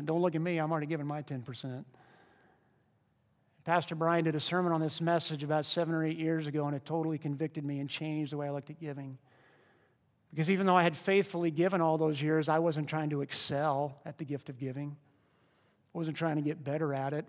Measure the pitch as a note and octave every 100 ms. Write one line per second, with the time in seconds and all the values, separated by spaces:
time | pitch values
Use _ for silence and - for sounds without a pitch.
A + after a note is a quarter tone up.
0 | D3 E3 F3+ D#3+ E3+ E3+ D#3 D#3+ D3 D#3+
1 | D3 D3+ C#3+ C3+ A#2 A#2 C3+ B2+ - -
2 | - - - _ _ _ _ _ _ _
3 | _ _ _ _ _ _ - F3 - D#3+
4 | E3 E3+ D#3+ D#3 - F3+ F3 E3 D#3+ D#3
5 | E3 E3+ - D3+ D3 D3+ D3 F3 D#3+ E3
6 | D#3+ E3 D#3+ D#3+ D3 D3 C#3+ C#3+ - E3
7 | D#3+ D#3 D3+ C#3 D#3 D#3+ C#3+ C#3+ C#3 -
8 | D#3 D3+ D3 D3 C#3+ C#3+ C#3 D#3 D#3 C#3
9 | C3+ C3 _ _ - _ _ _ _ _
10 | _ _ _ D3 D#3+ F#3+ G3 F3+ E3+ D3+
11 | - G3 G3 E3+ E3+ D3+ F#3 F#3 E3 D#3
12 | D#3 C#3+ D3+ D#3 D3+ D#3 E3+ D3+ D3 D#3
13 | D3+ D3 C#3 - - C#3+ D3+ C#3 D3 C3+
14 | - - C#3+ C#3 - B2 C3+ C3 D3 D3
15 | _ _ _ _ _ _ _ _ _ E3+
16 | D#3+ D3+ D#3+ D3+ D3 D#3 C#3 D#3 D#3 C3+
17 | C#3 D3